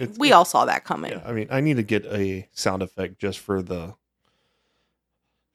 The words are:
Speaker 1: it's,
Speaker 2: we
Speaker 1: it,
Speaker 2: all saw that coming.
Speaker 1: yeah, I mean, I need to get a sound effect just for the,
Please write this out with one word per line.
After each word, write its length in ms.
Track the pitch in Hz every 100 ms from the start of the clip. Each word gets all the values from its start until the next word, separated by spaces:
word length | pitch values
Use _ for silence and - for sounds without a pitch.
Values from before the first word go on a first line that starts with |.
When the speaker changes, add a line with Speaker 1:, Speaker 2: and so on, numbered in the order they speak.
Speaker 1:
it's, 180 | 127 214
Speaker 2:
we 100 | 285
Speaker 1:
it, 20 |
Speaker 2:
all 120 | 180 -
saw 180 | -
that 200 | 123 -
coming. 280 | - 76 80
Speaker 1:
yeah, 100 | 98 95
I 60 |
mean, 160 | 113 107
I 100 | 135
need 160 | 151 131
to 60 |
get 240 | 104 107 -
a 420 | 104 98 95 -
sound 300 | - 107 95
effect 360 | 92 - 92 92
just 220 | 101 92
for 200 | - 95
the, 340 | 87 90 82 - _ _ _ _ _ _ _ _ _ _ _ _ _ _ _